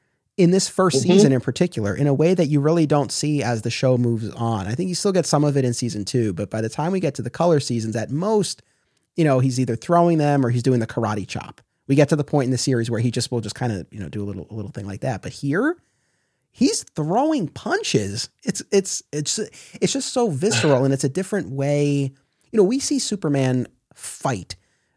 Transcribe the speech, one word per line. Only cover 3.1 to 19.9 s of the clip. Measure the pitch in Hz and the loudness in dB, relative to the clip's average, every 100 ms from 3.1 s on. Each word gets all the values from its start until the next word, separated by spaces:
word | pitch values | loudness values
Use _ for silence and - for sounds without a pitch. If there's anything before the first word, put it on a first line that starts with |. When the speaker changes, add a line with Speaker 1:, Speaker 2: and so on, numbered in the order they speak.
Speaker 1:
see | - 151 147 | -2 -2 0
as | 113 117 | 0 -2
the | 117 | -2
show | - 131 127 | 0 2 4
moves | 120 117 110 | 2 0 -4
on. | - 117 110 95 | -4 -2 -2 -2
I | 120 | -4
think | 185 | -4
you | 180 | -2
still | 208 | 0
get | 185 156 | 0 2
some | 151 | 2
of | 147 139 | 2 2
it | 127 | 0
in | |
season | 117 120 104 101 | 0 -4 -6 -4
two, | 127 110 | 0 0
but | 87 98 | -2 -6
by | 110 | -4
the | 110 | -6
time | - 156 | -4 -2
we | 190 | -2
get | - - | -2 -4
to | |
the | 117 | -10
color | - 170 156 | 0 2 2
seasons, | - 117 110 110 | 2 -4 -4 -6
at | 110 | -4
most, | 139 190 220 196 - _ _ _ _ _ - | -4 0 0 0 -6 _ _ _ _ _ 0
you | 156 | 2
know, | 131 | 4
he's | 131 123 | 2 0
either | 127 113 | -2 -2
throwing | - 175 175 165 | 2 4 4 4
them | 147 143 127 | 2 2 2
or | |
he's | 120 | 2
doing | 120 123 | 2 0
the | 113 | 0
karate | - 113 107 95 | -2 -2 -4 -6
chop. | - - - _ _ - | -10 -12 -18 _ _ 0
We | 139 | 4
get | 143 | 4
to | 151 | 4
the | |
point | 139 147 127 | 0 0 0
in | |
the | 127 | -2
series | - 127 117 | 0 0 0
where | 113 | -2
he | 120 | -2
just | 117 - | -2 -4
will | 123 | -4
just | 101 - | -6 -6
kinda, | 123 101 80 | -4 -4 -8
you | 110 | -12
know, | 85 | -10
do | 104 | -8
a | 101 | -8
little, | 98 - | -10 -12
a | |
little | 110 92 | -12 -12
thing | - 101 | -10 -12
like | 98 | -8
that. | 131 104 | -6 -6
But | 131 | -10
here, | - 143 156 277 349 _ _ _ _ _ _ _ | -8 -4 -2 -2 -4 _ _ _ _ _ _ _
he's | _ 285 453 - - | _ 0 0 -8 -6
throwing | 151 202 302 311 156 | -2 0 0 0 -4
punches. | - - 370 453 - 98 110 - _ | -8 -6 -4 -2 -2 -2 -6 -10 _
It's, | 254 - - | -8 -8 0
it's, | 202 196 - - | 0 0 -8 -8
it's, | 151 151 - - - - - | -8 -4 -6 -8 -12 -20 -4
it's | - | -2